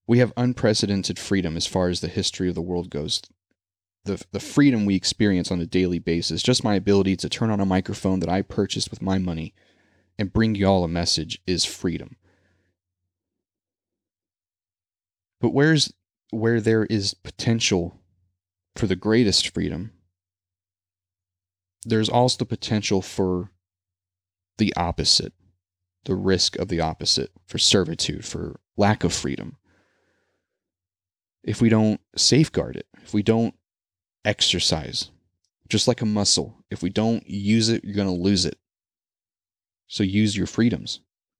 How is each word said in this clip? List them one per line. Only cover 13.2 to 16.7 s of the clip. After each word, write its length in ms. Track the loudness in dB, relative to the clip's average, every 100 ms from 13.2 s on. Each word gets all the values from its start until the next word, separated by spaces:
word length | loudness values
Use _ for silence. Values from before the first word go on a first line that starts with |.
| _ _ _ _ _ _ _ _ _ _ _ _ _ _ _ _ _ _ _ _ _ _
But 100 | 0
where's, 420 | 4 4 4 2 -6 _ _ _
where 300 | -2 0 2
there 240 | 2